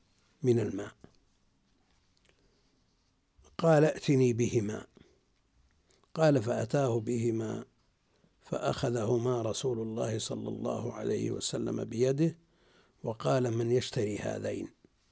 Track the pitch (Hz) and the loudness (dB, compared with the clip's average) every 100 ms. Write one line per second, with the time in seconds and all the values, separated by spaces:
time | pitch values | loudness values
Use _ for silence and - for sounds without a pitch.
0 | _ _ _ _ 127 117 101 95 104 - | _ _ _ _ 2 4 2 -4 -8 -14
1 | - _ _ _ _ _ _ _ _ _ | -20 _ _ _ _ _ _ _ _ _
2 | _ _ _ _ _ _ _ _ _ _ | _ _ _ _ _ _ _ _ _ _
3 | _ _ _ _ - - 165 151 156 - | _ _ _ _ -18 0 4 6 6 2
4 | - 135 127 117 117 123 104 104 - - | 2 4 4 4 2 0 -2 -4 -10 -20
5 | - _ _ _ _ _ _ _ _ _ | -20 _ _ _ _ _ _ _ _ _
6 | _ - 160 143 110 113 113 143 131 117 | _ 2 4 4 2 -2 0 0 2 0
7 | 110 120 113 110 110 110 - _ _ _ | 0 0 0 0 -2 -6 -10 _ _ _
8 | _ _ _ _ - - 143 - 127 120 | _ _ _ _ -8 -4 -2 -2 -2 0
9 | 107 123 120 123 113 101 135 113 113 113 | 0 0 0 0 -2 -4 -4 -4 -4 -4
10 | 117 110 - 113 110 107 117 117 117 107 | -4 -4 -4 -6 -6 -6 -4 -4 -6 -6
11 | 113 107 113 104 - 123 117 110 110 113 | -4 -2 -2 -4 -4 -4 -2 -4 -4 0
12 | 127 139 160 - _ _ _ _ _ _ | 2 2 0 -2 _ _ _ _ _ _
13 | 120 113 139 135 123 113 117 123 - 135 | -8 -4 0 0 0 0 2 2 0 -2
14 | 104 104 110 104 107 98 - - _ _ | -2 -2 -6 -6 -6 -6 -8 -12 _ _
15 | _ | _